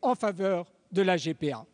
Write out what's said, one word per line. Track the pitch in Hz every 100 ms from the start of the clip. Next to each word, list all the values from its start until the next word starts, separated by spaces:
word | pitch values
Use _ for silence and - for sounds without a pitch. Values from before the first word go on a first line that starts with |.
en | 262
faveur | 240 214 180 196 180 170 _ _
de | 190
la | 190 175
G | 165
P | 156 151
A. | 120 -